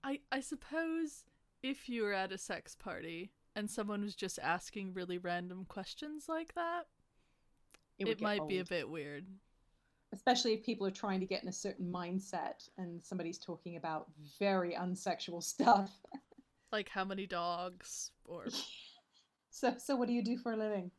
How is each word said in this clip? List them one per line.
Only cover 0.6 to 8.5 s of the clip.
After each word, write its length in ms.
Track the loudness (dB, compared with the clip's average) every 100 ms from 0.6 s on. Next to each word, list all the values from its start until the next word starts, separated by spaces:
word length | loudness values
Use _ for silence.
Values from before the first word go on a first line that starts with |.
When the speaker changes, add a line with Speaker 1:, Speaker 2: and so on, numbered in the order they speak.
| -4 -2 0 0 -2 -6 -20 _ _ _
Speaker 1:
if 260 | -4 -4 -4
you 160 | 0
were 100 | 2
at 180 | 2 0
a 60 | -2
sex 380 | -4 -4 -6 -12
party 560 | -8 -6 -6 -6 -8 _ _ -6
and 140 | -4
someone 320 | -2 -2 0
was 140 | -2 -4
just 240 | -4 -2
asking 520 | 0 0 -2 -8 -6
really 240 | -6 -4 -4
random 480 | 0 -2 -2 -8 -8
questions 600 | -8 -8 -8 -8 -8 -4
like 280 | -4 -2 -4
that, 280 | -2 -2 -6 _ _ _ _ _ _ _ _ -20 _ _
Speaker 2:
It 60 | 2
would 60 |
Speaker 1:
it 40 | 2
Speaker 2:
get 40 |
Speaker 1:
might 240 | 4 2
be 100 | 2